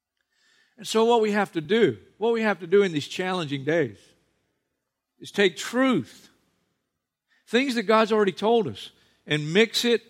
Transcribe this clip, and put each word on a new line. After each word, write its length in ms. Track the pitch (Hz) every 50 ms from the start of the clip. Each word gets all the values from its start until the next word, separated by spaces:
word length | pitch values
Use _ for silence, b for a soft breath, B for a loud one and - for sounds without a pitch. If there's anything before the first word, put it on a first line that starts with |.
| _ _ _ _ _ _ _ _ _ _ _ _ _ _ _
And 100 | - 208
so 200 | - - 220 226
what 140 | 233 240 233
we 120 | 214 214
have 180 | 202 208 196 -
to 80 | - 165
do, 380 | 151 151 - 233 214 147 113 95 - _ _ -
what 140 | 202 233
we 100 | 233 226
have 180 | 220 214 196 -
to 80 | 185 165
do 160 | 180 202 202
in 80 | 185
these 160 | 160 147 127 -
challenging 560 | - - 185 185 185 185 165 135 143 135 131
days 340 | 147 160 170 143 113 98 - _ _ _ _ _ _ _ _ _ _ _ _ _ _ _ _ _ _ _ _ _ _ _ -
is 140 | - -
take 240 | - 196 208 202 -
truth, 760 | - - - - 247 262 262 240 160 113 - - - _ _ _ _ _ _ _ _ _ _ _ _ _ _ _ _ _ _ _ _ _ _ _ _ _ -
things 260 | - 240 269 285 233
that 100 | 233 196
God's 280 | 185 220 220 220 190
already 180 | 220 214 208 190
told 380 | 151 - 196 220 233 233 196 135
us, 240 | 98 - - - _ _ _ _ _ _ - -
and 240 | 147 151 151 151
mix 320 | 160 202 226 220 - - -
it 180 | 240 233 208 _